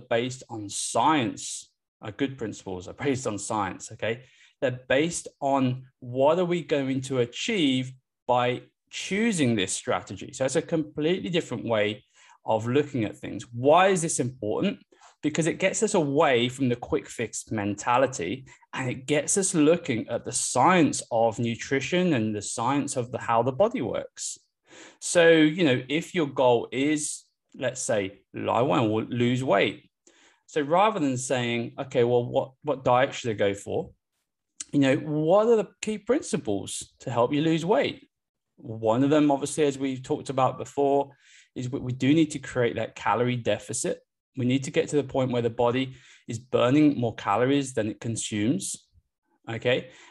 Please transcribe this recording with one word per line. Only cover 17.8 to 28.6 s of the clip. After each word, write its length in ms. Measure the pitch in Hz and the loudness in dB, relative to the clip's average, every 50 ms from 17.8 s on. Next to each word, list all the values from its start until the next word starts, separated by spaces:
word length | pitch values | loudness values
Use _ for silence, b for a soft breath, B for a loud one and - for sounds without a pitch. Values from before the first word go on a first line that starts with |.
| - 127 120 127 135 127 131 - 85 87 107 131 131 B B B B B - | 0 2 2 4 2 2 0 -4 -6 -6 -6 -8 -10 B B B B B -8
and 160 | - 131 127 | -6 -4 -4
it 180 | - 127 127 | -6 -6 -4
gets 300 | - 147 151 143 156 - | -2 0 0 0 0 0
us 160 | 202 190 - - | 0 0 0 2
looking 540 | 165 147 151 170 175 - - 123 107 - | 4 4 4 4 2 0 -4 -4 -4 -4
at 160 | - 117 110 - | -4 -6 -6 -6
the 80 | - | -6
science 720 | 123 - - - - 127 127 165 185 180 160 - - - - - | -6 -6 -4 -2 2 4 4 6 6 6 4 4 2 -2 -6 -2
of 280 | 120 113 117 113 107 - | 0 2 2 2 0 -2
nutrition 720 | 120 117 113 110 - - 135 135 135 - 180 175 180 180 151 | -4 -4 -4 -6 -6 -4 -4 -4 -2 0 0 0 2 2 2
and 200 | 117 107 110 107 | 0 0 -2 -4
the 80 | 104 | -6
science 540 | 101 - - - 117 123 139 143 - - - | -8 -8 -6 -2 -2 0 0 0 -2 -2 -4
of 160 | 131 120 120 | -6 -6 -6
the, 60 | 123 | -6
how 240 | - - - 117 117 | -6 -2 2 2 2
the 100 | 117 131 | 2 2
body 300 | 131 127 202 233 247 233 | 2 2 2 2 2 -2
works. 560 | 135 98 - - - - _ - - - - - _ _ _ _ B B B B B B B B | -4 -4 -4 -6 -6 -8 _ -12 -12 -12 -12 -14 _ _ _ _ B B B B B B B B
So, 280 | - - - 175 170 165 | -6 0 4 6 8 8
you 360 | 165 160 156 156 156 185 180 | 8 8 6 4 4 4 4
know, 180 | 143 127 120 127 - | 4 4 2 0 -2
if 240 | 143 165 170 - - | -4 -4 -4 -4 -2
your 140 | 180 156 | -2 -2
goal 420 | 135 123 139 131 123 120 117 - - | -2 0 2 4 4 4 4 2 -2
is, 520 | - 127 139 151 156 147 147 - - - - _ _ _ _ _ - | -4 -2 0 0 0 -2 -2 -6 -8 -10 -14 _ _ _ _ _ -10
let's 260 | - 135 123 131 - | -6 -4 -4 -4 -4
say, 380 | - - 117 104 98 95 - - _ _ - | -4 -2 -2 -2 -2 -4 -8 -14 _ _ -10
"I 260 | 113 110 104 101 110 | -6 -4 -2 0 2